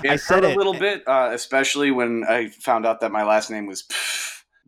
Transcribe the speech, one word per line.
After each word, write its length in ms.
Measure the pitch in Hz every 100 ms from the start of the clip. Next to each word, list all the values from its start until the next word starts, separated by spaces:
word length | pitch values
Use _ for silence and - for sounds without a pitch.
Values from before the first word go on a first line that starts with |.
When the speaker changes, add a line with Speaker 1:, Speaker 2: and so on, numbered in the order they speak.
Speaker 1:
it 80 | 143
Speaker 2:
I 40 | 147
said 260 | - 190
Speaker 1:
hurt 80 | 190
Speaker 2:
it. 20 |
Speaker 1:
a 40 | 196
little 180 | 196 160
bit, 240 | 202 196 127
uh, 240 | 131 123
especially 560 | 120 - 135 135 143 143
when 340 | 127 120 117 113
I 200 | 120 107
found 360 | - 135 113 110
out 140 | 110
that 100 | 110
my 120 | 107
last 260 | 107 107 107
name 160 | 107 101
was 160 | 92
Pff, 600 | - - - - - - _ _